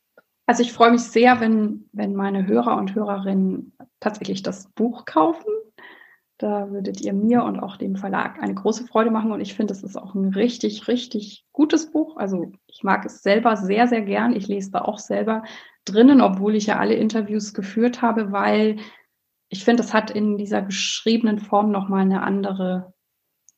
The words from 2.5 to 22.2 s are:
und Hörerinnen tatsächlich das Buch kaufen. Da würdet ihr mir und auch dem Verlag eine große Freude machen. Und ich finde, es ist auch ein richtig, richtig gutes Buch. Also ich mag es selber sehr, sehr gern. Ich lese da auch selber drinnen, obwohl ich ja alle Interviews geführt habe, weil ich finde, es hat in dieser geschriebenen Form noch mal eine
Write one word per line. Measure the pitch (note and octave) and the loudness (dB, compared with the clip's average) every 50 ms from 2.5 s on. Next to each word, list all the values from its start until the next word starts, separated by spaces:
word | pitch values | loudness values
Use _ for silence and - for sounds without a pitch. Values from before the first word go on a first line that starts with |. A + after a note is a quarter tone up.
| G#3+ A#3 A#3+ A#3+ - | 2 2 2 2 0
und | A3 G3+ F#3+ G3 | 0 -2 -4 -4
Hörerinnen | G#3+ G#3+ G3+ G3+ G3 G3 G3 G3 F#3+ F#3+ F#3 F#3+ - - - - - - - _ _ | -4 -4 -4 -4 -4 -4 -2 0 0 0 0 -2 -4 -8 -14 -20 -20 -20 -20 _ _
tatsächlich | - G#3+ G#3 - F#3 G3 F#3+ F#3+ - | -6 -6 -6 -6 -6 -8 -8 -6 -6
das | F#3+ F#3 - - _ _ | -8 -10 -10 -14 _ _
Buch | - A3 B3 A#3+ - - | -2 -2 -2 -2 -6 -12
kaufen. | - - D#4 D#4 E4 D#4+ - - A4 G#4 A4 A4 - _ - - - - - - - _ _ _ _ _ - | -2 0 2 2 2 0 -2 -4 -6 -6 -6 -8 -12 _ -20 -20 -20 -20 -20 -20 -20 _ _ _ _ _ -6
Da | A3 G#3 G#3 G3+ G3+ G3+ | -4 -4 -4 -4 -6 -6
würdet | G3 G3+ F#3+ G3 G3 G3 - | -8 -8 -8 -8 -8 -8 -6
ihr | G3+ G3 | -4 -2
mir | G3 G#3+ A3+ B3 A#3+ A#3 | 0 2 2 2 2 2
und | A3 G3 F#3+ | 0 -4 -6
auch | - F#3+ - | -8 -10 -10
dem | - G3+ G3 F#3+ | -8 -6 -6 -6
Verlag | G3 G3+ G3 F#3+ E3+ - - - - G3+ | -6 -6 -4 -4 -4 -4 -4 -6 -6 -6
eine | G3+ F#3+ | -6 -6
große | G3 - G#3 A3 - - | -2 -2 -2 -2 -4 -6
Freude | - - A3 A3+ A#3 | -2 0 0 2 2
machen. | A3 G#3+ G#3+ A3 | 0 0 -2 -2
Und | G#3+ - | -4 -4
ich | G3+ G3 - | -6 -6 -4
finde, | - G#3+ G#3 G3 | -4 -4 -4 -4
es | - - | -8 -12
ist | G3 - | -12 -12
auch | - - F#3+ - | -14 -12 -8 -4
ein | G3 F#3+ F#3+ F#3+ | -2 -2 0 0
richtig, | G3 A3+ B3 - - - G#3+ G#3 - - - | 2 0 0 0 -2 -4 -4 -4 -4 -4 -2
richtig | A#3 A#3+ - - - G#3 G#3 - - - _ _ _ | -2 -2 -2 -6 -8 -8 -8 -10 -14 -20 _ _ _
gutes | - D4 D4+ E4+ D#4+ D#4+ - - | 0 2 2 2 0 0 -2 -2
Buch. | D#4 D#4 D#4 - | -2 -2 -2 -4
Also | - G#3 G3 F#3+ F3 - - - _ _ | -6 -4 -4 -2 -4 -4 -6 -10 _ _
ich | _ - - - | _ -14 -6 -2
mag | G3 F#3+ G3+ G3 | 0 0 0 -2
es | - - - - | -6 -12 -4 0
selber | F#3+ G3+ A3+ A#3 A#3 A3 | 2 2 4 4 2 2
sehr, | G3 G3 F#3 G3+ A3 A#3+ B3 | 2 0 0 2 2 2 2
sehr | A#3+ A3 G#3 | 2 0 0
gern. | G3 G3 G#3 A3+ A#3+ A#3+ | -2 -2 0 0 0 0
Ich | G#3 G3 G#3 | 0 -2 -4
lese | G3+ G3+ G3 G3 | -4 -4 -4 -4
da | - G3+ | -6 -4
auch | - - G#3 - | -4 -4 -6 -8
selber | - - G3+ G3+ G#3 A3 A3 A3 A3+ - - - - - _ _ _ | -6 -4 -4 -2 0 -2 -2 -4 -6 -10 -16 -20 -20 -20 _ _ _
drinnen, | - F#3+ G#3+ A#3+ C4+ C#4+ B3+ A#3+ | 0 6 8 8 10 10 8 8
obwohl | G3 F#3+ F#3+ G3 G#3 G#3+ | 6 4 2 0 2 2
ich | G#3+ G#3 | 2 0
ja | G#3+ - - | 0 0 0
alle | G3 G#3 A3+ | 2 2 2
Interviews | - G#3+ A3 G#3+ A3+ G#3 G#3 G#3 G#3+ G#3 - - | 2 2 0 0 -2 -2 -2 -4 -4 -4 -6 -8
geführt | - F#3+ - - A3+ A3+ B3 B3 - B3+ | -8 -8 -4 -2 0 0 0 0 0 0
habe, | A#3 G#3+ A3+ G#3+ G3 G3 | 0 0 0 -2 -2 -2
weil | G3 G3+ G#3+ G#3 G#3+ G#3+ G#3+ G#3+ G#3+ G#3+ - - - _ _ _ _ _ _ _ _ _ _ | 0 0 2 2 2 2 2 0 -2 -8 -14 -20 -20 _ _ _ _ _ _ _ _ _ _
ich | G3 F#3+ - | -14 -2 0
finde, | A#3+ A#3 A#3+ - | 2 2 2 2
es | - - | 0 0
hat | A3 G#3+ - | 0 0 0
in | - G#3+ G#3+ G#3 G#3 G3+ | -2 -2 0 0 0 -2
dieser | G#3 G3 G#3+ G#3 F#3+ | -4 -2 -2 -2 -2
geschriebenen | G3 F#3+ - - - - - - A3 A3+ A3+ A3+ G#3+ G#3 G#3 | -4 -4 -4 -4 -4 -6 -2 0 0 2 2 2 2 0 -2
Form | - - - G3+ G#3 G#3+ | -2 0 2 2 2 2
noch | G3+ G3 G3 G3 | 0 0 -2 0
mal | G3 F#3+ | 0 2
eine | F#3+ F#3+ F#3+ - | 2 2 2 0